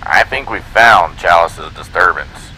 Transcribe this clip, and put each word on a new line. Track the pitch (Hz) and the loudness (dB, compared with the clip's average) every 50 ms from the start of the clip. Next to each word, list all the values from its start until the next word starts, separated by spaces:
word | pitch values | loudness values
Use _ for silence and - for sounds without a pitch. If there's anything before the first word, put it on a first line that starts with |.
I | - - - 92 113 | -6 -2 0 0 0
think | - - 135 139 - | 0 -2 -8 -6 -6
we've | 113 98 - | -8 -8 -8
found | - - 107 113 117 110 98 87 80 73 - | -6 0 2 4 6 6 6 4 0 -4 -6
Chalice's | - 90 85 85 85 82 - - 78 78 78 | -2 2 2 4 2 2 -2 -8 -14 -14 -14
disturbance. | - 73 - - 85 90 90 80 73 71 - - - - - - | -16 -18 -10 -2 0 2 2 2 -2 -6 -12 -14 -18 -20 -20 -20